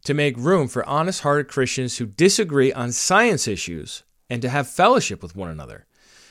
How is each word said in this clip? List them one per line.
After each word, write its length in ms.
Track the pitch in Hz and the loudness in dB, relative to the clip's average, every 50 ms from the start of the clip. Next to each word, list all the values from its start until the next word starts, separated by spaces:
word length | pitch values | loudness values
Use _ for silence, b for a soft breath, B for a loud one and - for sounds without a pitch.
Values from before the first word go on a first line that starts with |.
| - | -4
to 80 | - | -2
make 240 | 143 147 147 147 120 | 0 0 0 0 0
room 320 | 117 123 160 190 180 143 120 | -2 0 2 2 2 2 0
for 180 | - 160 - | -2 -4 -4
honest-hearted 640 | - 139 151 160 185 185 - - 147 143 147 143 - | -2 -2 -2 0 -2 -4 -2 0 0 0 0 0 -2
Christians 480 | - 143 127 123 - 135 127 123 - | -2 -2 -2 0 -2 -4 -4 -6 -6
who 80 | - 123 | -6 -8
disagree 720 | 104 101 - 165 196 - - 214 170 143 139 127 131 - | -6 0 4 4 4 6 4 0 2 4 4 4 4 2
on 180 | 127 120 123 | -2 -6 -6
science 560 | 120 - - - 185 208 233 - 202 - - 117 | -4 -2 0 4 4 4 4 4 2 0 -2 -2
issues 540 | 101 90 - - 85 78 - - - - _ _ _ _ _ - | -4 -4 -6 -8 -8 -10 -10 -12 -14 -16 _ _ _ _ _ -8
and 140 | 123 120 | -8 -4
to 60 | 113 123 | -4 -2
have 200 | 127 147 139 - | -2 -2 -4 -4
fellowship 540 | - - 180 220 262 233 - - 104 - | 0 4 4 6 6 4 2 -2 -6 -8
with 120 | - 80 85 | -12 -14 -12
one 160 | 98 92 85 | -10 -10 -10
another. 360 | 80 76 69 60 52 - _ _ b b b b b b b b | -10 -12 -12 -16 -18 -20 _ _ b b b b b b b b